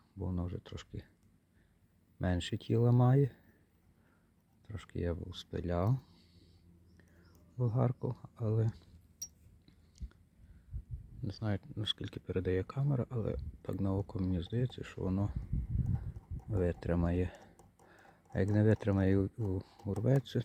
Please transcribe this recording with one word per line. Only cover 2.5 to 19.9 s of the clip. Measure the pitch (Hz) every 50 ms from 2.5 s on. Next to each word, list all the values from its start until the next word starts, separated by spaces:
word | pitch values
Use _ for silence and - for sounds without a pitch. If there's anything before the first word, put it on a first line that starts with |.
| -
тіла | - - - 113 113 120 120
має. | 120 123 123 123 131 139 139 123 - - _ - _ _ _ _ _ _ _ _ _ _ _ _ _ _ _ _ _ _ _ _ _ _ _
Трошки | - 104 92 - - - 87
я | 87 87 82
був | 85 85 90 87
спиляв | - - - - 85 82 85 87 87 92 113 131 131 - - - - - - - - - - - - - - - - - - - - - - - - - - - - - - -
болгарку, | 123 123 117 104 127 123 120 120 - - 117 117 - - - _
але | - 113 107 110 113 113 113 - - - - - - - _ - _ - - - _ - - - - _ - _ _ - _ _ - - - - - - _ _ _ - - - - - - - - - - - - - - - -
не | - -
знаю, | 95 - 110 104 101 - - - -
наскільки | 107 107 - - - - 107 - -
передає | - - - - 90 92 90 92 95
камера, | - - 135 139 147 139 123 113 -
але | 127 113 98 87 - - - - - -
так | - - 98 98
на | 98 98 95
око | 98 101 - - 101
мені | 92 92 92 85
здається, | 85 - 113 120 127 123 - - -
що | - - -
воно | 90 92 92 98 101 - - - - - - - - - - - - - - - - - - - - - - - -
витримає. | - 110 95 90 87 85 - - - 85 87 85 85 87 90 90 87 - - - - - - - - _ _ - - - - - - - _ _ _ -
А | -
як | 95 101
не | 104 107 107
витримає | 110 104 - - 107 98 95 95 95
і | 98
у-, | 98 95 95 - - 110 98 92 92 - - - - -
урветься, | 98